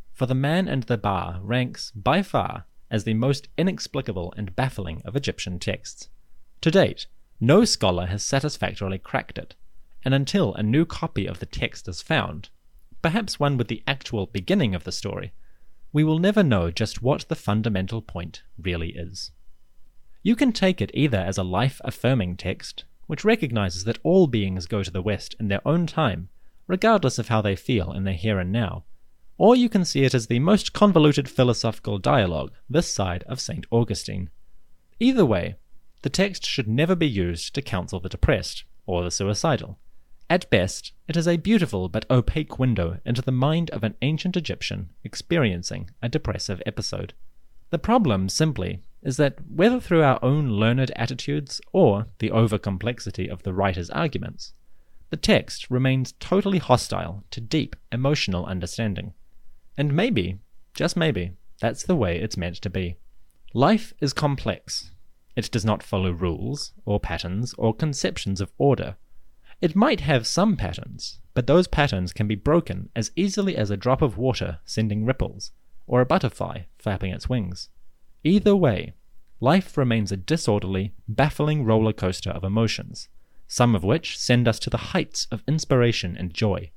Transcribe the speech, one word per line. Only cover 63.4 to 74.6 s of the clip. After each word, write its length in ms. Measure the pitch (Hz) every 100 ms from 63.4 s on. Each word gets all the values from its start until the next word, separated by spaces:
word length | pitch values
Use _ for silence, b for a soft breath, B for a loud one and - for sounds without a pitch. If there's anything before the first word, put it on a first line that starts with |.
| -
Life 400 | 113 151 214 - -
is 120 | 143
complex. 760 | - 147 135 113 - - - - - - - _ 123
It 140 | -
does 140 | 113
not 180 | 107 104
follow 300 | - 98 92
rules, 600 | 85 90 80 - 147 - - 104
or 120 | 104
patterns, 560 | - 82 90 98 123 -
or 160 | 113
conceptions 680 | - 156 135 185 - 95 95
of 120 | 95 -
order. 400 | 139 120 - - - - - - b b
It 160 | 170 190
might 240 | 285 208
have 260 | 143 131 113
some 300 | - 214 170
patterns, 640 | 87 - - - - - -
but 120 | 127 123
those 200 | 170 185
patterns 460 | - 143 98 90
can 140 | - 107
be 100 | 101
broken 520 | 143 170 - 92 101 113
as 140 | 107 -
easily 400 | 196 202 196 131
as 140 | 101
a 60 | 98
drop 240 | 123 131
of 160 | 139 98
water 440 | 127 - - 80